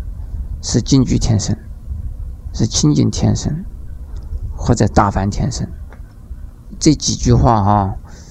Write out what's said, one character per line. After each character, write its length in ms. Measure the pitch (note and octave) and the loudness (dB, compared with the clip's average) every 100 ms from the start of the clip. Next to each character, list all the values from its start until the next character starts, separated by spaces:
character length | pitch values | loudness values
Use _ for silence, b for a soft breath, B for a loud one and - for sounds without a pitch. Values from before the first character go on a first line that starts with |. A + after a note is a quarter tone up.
| - - - - - - | -8 -8 -8 -8 -6 -8
是 220 | - A#2+ | 0 0
净 220 | - C3+ | 4 4
居 140 | B2 A#2+ | 4 2
天 200 | - G#2 | 4 2
身， 180 | - - - - - - - - - - - | 2 -4 -6 -14 -10 -8 -6 -8 -10 -10 -8
是 140 | - A#2+ | -2 0
清 260 | - D3+ | 2 4
净 160 | D3 A2+ | 4 2
天 260 | - G#2+ | 2 2
身， 300 | G#2 - D3+ G3+ - - - - - - - - - | 2 0 -4 -6 -10 -10 -10 -10 -10 -8 -6 -6 -2
或 180 | - | 2
者 140 | B2 G#2+ | 4 4
大 200 | - G2+ | 4 4
梵 220 | G2 G2 | 2 0
天 200 | - - | 0 -2
身。 180 | - - - - - - - - - - - - - | -2 -6 -8 -12 -14 -16 -18 -14 -12 -14 -16 -14 2
这 120 | D#3+ | 4
几 220 | C#3+ - | 4 0
句 180 | G#2+ - | 0 4
话 200 | A#2+ C3 | 4 6
啊， 420 | A2+ G2 G#2 F#2+ - B B B | 4 4 4 2 -4 B B B